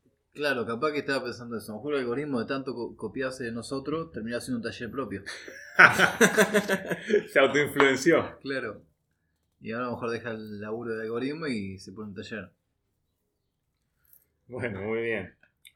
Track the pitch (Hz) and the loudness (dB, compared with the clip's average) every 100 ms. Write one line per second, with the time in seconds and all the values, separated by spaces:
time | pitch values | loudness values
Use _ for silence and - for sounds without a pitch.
0 | _ _ _ - 143 131 110 117 151 147 | _ _ _ -4 -2 -2 -2 -2 -2 -2
1 | 139 135 120 113 120 113 107 107 143 143 | -2 -2 -2 -8 -8 -10 -8 -10 -4 -2
2 | 120 123 147 127 107 139 135 117 117 - | -2 -2 -2 -2 -2 -4 -6 -6 -8 -8
3 | 110 131 131 131 120 117 113 135 139 156 | -8 -4 -6 -4 -6 -8 -6 -8 -4 -6
4 | 165 123 110 120 135 120 110 - 117 127 | -6 -8 -6 -4 -4 -4 -4 -8 -8 -6
5 | 117 98 - - - - - - 180 - | -6 -8 -10 -14 -14 -16 2 10 10 10
6 | 185 - 220 220 202 208 196 190 - 175 | 4 6 6 8 4 4 2 0 -2 -6
7 | - 208 - 143 135 139 143 139 139 127 | 2 0 4 4 6 4 4 6 6 6
8 | 165 147 - - 135 135 117 101 - _ | 4 4 2 -6 -8 -6 -6 -10 -18 _
9 | _ _ _ _ _ _ 110 117 123 117 | _ _ _ _ _ _ -8 -6 -6 -4
10 | 117 117 117 110 107 104 107 113 117 110 | -4 -4 -6 -8 -10 -10 -8 -6 -6 -6
11 | 110 117 135 156 156 113 98 95 - 101 | -4 -4 -4 -4 -4 -4 -6 -10 -14 -12
12 | 107 180 101 110 92 _ _ _ _ _ | -12 -12 -10 -12 -12 _ _ _ _ _
13 | _ _ _ _ _ _ _ _ _ _ | _ _ _ _ _ _ _ _ _ _
14 | _ _ _ _ - 123 120 98 104 113 | _ _ _ _ -14 -6 -6 -4 -4 -2
15 | 117 110 90 - _ _ - | -2 -2 -6 -14 _ _ -20